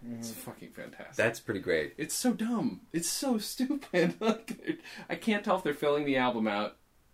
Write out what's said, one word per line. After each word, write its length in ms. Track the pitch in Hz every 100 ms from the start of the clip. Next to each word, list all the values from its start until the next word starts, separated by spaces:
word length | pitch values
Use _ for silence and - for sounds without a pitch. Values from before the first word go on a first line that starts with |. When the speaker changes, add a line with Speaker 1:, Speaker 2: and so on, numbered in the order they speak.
Speaker 1:
Mm-hmm. 120 | 120 117
Speaker 2:
it's 120 | 117
fucking 400 | 110 - - -
fantastic. 440 | - - - - -
Speaker 3:
That's 240 | 113 -
pretty 200 | - 101
great. 340 | 90 80 73 -
Speaker 2:
It's 180 | 160 -
so 180 | 247
dumb. 480 | - 220 233 127 95 -
It's 180 | 165 -
so 280 | - 277 226
<laughs> 120 | -
stupid. 640 | - 262 294 - 180 170 -
Like, 600 | 220 220 - - - - - - -
I 60 | 170
can't 280 | - 208 208
tell 120 | 185
if 60 |
they're 100 | 160 143
filling 300 | 147 147 143
the 120 | 131
album 300 | 127 113 110
out 300 | 104 104 - _ _ _